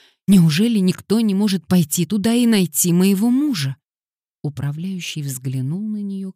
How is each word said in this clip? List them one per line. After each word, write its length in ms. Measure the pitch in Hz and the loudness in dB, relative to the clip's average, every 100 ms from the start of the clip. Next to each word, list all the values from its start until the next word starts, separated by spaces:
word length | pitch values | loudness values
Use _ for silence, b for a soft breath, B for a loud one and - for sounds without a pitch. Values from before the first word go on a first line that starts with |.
| b b - | b b 2
Неужели 500 | 196 165 151 233 214 | 6 6 4 2 2
никто 420 | 185 - - 220 | 0 -2 -2 0
не 140 | 220 | 0
может 320 | 190 214 185 - | 0 0 -2 0
пойти 400 | 180 160 170 170 | 2 2 -2 -2
туда 280 | 208 220 | 0 0
и 120 | 240 233 | 2 4
найти 460 | 214 175 - 180 | 2 2 0 0
моего 380 | 170 196 190 240 | 2 2 2 2
мужа?» 460 | 254 302 185 135 - _ _ _ _ _ _ | 2 0 -2 -6 -8 _ _ _ _ _ _
Управляющий 800 | 147 147 143 151 185 185 - 156 | -10 -6 -6 -6 -8 -8 -10 -8
взглянул 580 | 143 127 131 131 131 180 | -8 -8 -6 -6 -4 -6
на 220 | 214 208 | -6 -8
неё, 300 | 202 196 190 | -8 -8 -10